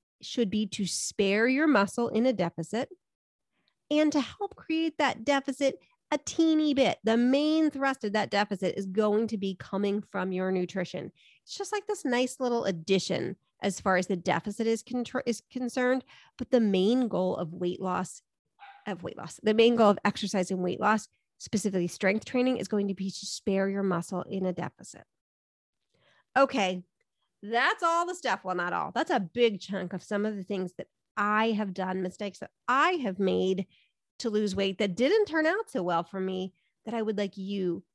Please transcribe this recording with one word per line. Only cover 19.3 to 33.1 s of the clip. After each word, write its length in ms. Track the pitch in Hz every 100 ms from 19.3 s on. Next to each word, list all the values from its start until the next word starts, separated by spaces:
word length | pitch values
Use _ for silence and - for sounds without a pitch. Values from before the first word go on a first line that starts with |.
| -
the 120 | 214
main 220 | 214 233 233
goal 120 | 214
of 100 | 196
exercise 460 | 202 - 196 202 180
and 120 | 185
weight 160 | 180 -
loss, 300 | 202 214 - _ _ -
specifically 480 | - 208 208 190 175
strength 400 | - 196 214 -
training, 320 | 254 254 254
is 100 | 196
going 200 | 208 202
to 60 |
be 160 | 190 190
to 160 | - -
spare 420 | - - 196 196
your 140 | 196
muscle 400 | 196 170 - 185 -
in 160 | 190
a 80 | 185
deficit. 520 | 175 165 - - - - _ _ _ _ _ _ _ _ _ _ _ _ 262
Okay, 460 | 269 254 185 185 - _ _ _ _ _
that's 400 | 202 233 294 427
all 240 | 339 339 349
the 80 |
stuff. 300 | 359 247 190
Well, 100 | 185
not 200 | 175 175
all. 180 | 175 151
That's 160 | 233 320
a 100 | 277
big 380 | 175 240 233 196
chunk 360 | - 196 175
of 80 | 185
some 240 | - 208 214
of 100 | 208
the 80 |
things 300 | 180 196 180 -
that 120 | - _ _ -
I 360 | 208 214 226
have 200 | 214 202
done, 300 | 180 185 185
mistakes 380 | 185 - 202 -
that 100 | - _ -
I 220 | 254 339 359
have 160 | 233